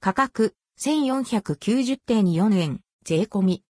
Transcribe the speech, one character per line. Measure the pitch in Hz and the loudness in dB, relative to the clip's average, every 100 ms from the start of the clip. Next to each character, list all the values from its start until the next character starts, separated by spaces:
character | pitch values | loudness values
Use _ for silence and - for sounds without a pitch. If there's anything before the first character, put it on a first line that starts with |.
価 | - | -2
格、 | 190 269 - 220 _ _ _ | 0 -2 0 -2 _ _ _
千 | - 311 269 | -2 0 0
四 | 262 | -2
百 | 254 226 - 147 | -2 -4 -2 -6
九 | - 240 | -2 0
十 | 254 269 | 0 -4
点 | - 233 190 | 0 2 2
四 | 165 202 196 | 2 2 2
円、 | 165 135 _ _ - | 0 -4 _ _ -4
税 | 160 | -2
込 | 214 208 | -2 0
み。 | 185 180 _ | 0 -2 _